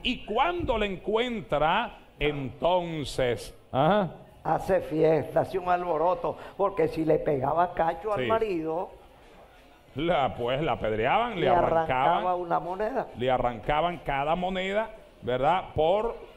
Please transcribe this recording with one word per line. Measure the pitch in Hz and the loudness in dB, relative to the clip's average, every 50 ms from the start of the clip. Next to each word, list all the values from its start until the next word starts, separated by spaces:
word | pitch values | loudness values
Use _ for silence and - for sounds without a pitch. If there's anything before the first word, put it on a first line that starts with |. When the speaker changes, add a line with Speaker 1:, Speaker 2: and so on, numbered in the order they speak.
Speaker 1:
y | - 240 247 - - | -4 -4 -4 -4 -4
cuando | - 208 233 294 349 359 349 311 - 233 214 | -4 0 0 0 0 0 -2 -2 -2 0 0
la | 208 202 | -2 -2
encuentra, | 185 - - 190 214 220 247 247 233 208 135 - 151 143 151 160 180 214 240 202 - - - - - - | -4 -6 -4 -2 0 0 0 -2 -4 -6 -4 -2 0 2 2 2 2 2 0 -4 -8 -14 -20 -20 -6 -2
entonces, | 147 151 147 143 135 120 - - 165 165 180 180 175 170 165 156 135 - - - 131 120 117 - - - - - - - | -2 -2 -2 -2 -6 -8 -6 -2 0 2 2 2 0 -2 -4 -6 -6 -4 -2 0 0 0 0 -2 -6 -10 -16 -20 -12 -4
ajá. | - 127 147 165 202 214 190 143 - - - - - - - | 0 2 4 4 4 2 2 -2 -4 -10 -18 -20 -18 -8 -4
Speaker 2:
Hace | 156 165 165 - - 190 170 | -2 -2 0 0 2 0 0
fiesta, | - - 156 156 160 156 160 147 120 113 123 160 | 0 0 0 2 4 4 4 4 2 0 0 0
hace | 131 - 175 190 | 0 0 -2 -2
un | 180 180 | 0 0
alboroto, | 180 180 175 175 160 151 160 180 185 175 - 151 131 - - - - - | 0 2 2 0 0 2 2 2 2 0 -2 -4 -4 -6 -10 -10 -2 -2
porque | 196 196 196 - 160 156 | 0 0 2 2 0 0
si | - 160 160 | 0 0 2
le | 160 156 - | 2 2 2
pegaba | - 156 147 131 127 139 156 165 180 175 - | 2 0 0 0 0 0 2 2 2 2 2
cacho | - 165 165 170 - - 214 | 0 0 0 0 -2 -4 -4
al | 202 160 | -2 0
Speaker 1:
Sí. | 127 220 | 0 2
Speaker 2:
marido, | 226 226 220 214 180 160 156 160 160 175 196 - - - - - - - - - - - - - - - - - - - - - - | 2 2 2 0 -2 -2 -2 -4 -4 -4 -6 -8 -10 -16 -20 -20 -20 -20 -20 -20 -20 -20 -20 -20 -20 -20 -20 -20 -20 -20 -20 -10 -6
Speaker 1:
La, | 131 160 175 180 147 131 113 98 | -2 0 2 2 2 2 0 0
pues, | 117 120 120 135 135 | -2 -2 -2 0 0
la | 165 135 | 0 0
apedreaban, | 117 95 113 110 110 107 113 135 175 214 233 247 214 | 0 0 0 0 0 2 2 2 2 2 2 0 -2
le | 175 | 0
Speaker 2:
le | 147 131 | 2 4
arrancaba | - 175 165 - 160 165 165 156 131 127 135 160 175 | 4 4 4 4 2 2 2 2 2 2 2 2 2
Speaker 1:
arrancaban, | 196 185 185 180 180 | 2 2 0 -2 -2
Speaker 2:
una | 175 170 170 160 | -2 -2 -2 -2
moneda. | 160 170 185 196 214 226 269 233 - - - - | -2 -4 -4 -4 -4 -4 -4 -4 -6 -6 -6 -2
Speaker 1:
le | 123 131 | 0 2
arrancaban | 127 123 120 120 120 107 - - 147 151 165 175 175 - | 2 2 2 0 -2 -2 -2 0 0 2 0 0 -2 -4
cada | - - 139 135 143 151 170 | -6 -4 -2 -2 0 0 0
moneda, | 180 180 190 190 185 185 190 202 214 226 220 - - - - - - | 0 -2 -2 -2 -4 -4 -2 -2 -2 -4 -4 -8 -16 -20 -20 -20 -10
¿verdad? | - 117 123 127 135 151 175 185 - - - | -4 -4 -2 0 2 2 2 0 -2 -4 -2
Por | 147 156 165 190 214 220 233 226 - - - - | 0 2 2 2 2 0 -2 -6 -8 -12 -18 -12